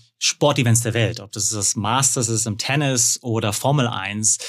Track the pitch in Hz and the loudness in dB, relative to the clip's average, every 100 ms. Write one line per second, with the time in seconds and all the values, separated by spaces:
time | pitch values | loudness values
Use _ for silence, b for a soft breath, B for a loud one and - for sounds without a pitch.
0 | B _ - - 147 143 123 117 117 117 | B _ -4 2 2 4 4 4 2 0
1 | 104 85 101 107 - 110 95 113 104 127 | 0 -2 -10 -6 -4 -2 -2 -2 0 2
2 | 139 139 117 113 117 101 - 143 143 127 | 2 0 0 0 -2 -4 -2 0 0 0
3 | - - 127 113 110 98 131 143 117 101 | 0 0 -2 -2 0 0 2 2 2 -2
4 | 98 104 104 - | -6 -2 0 -2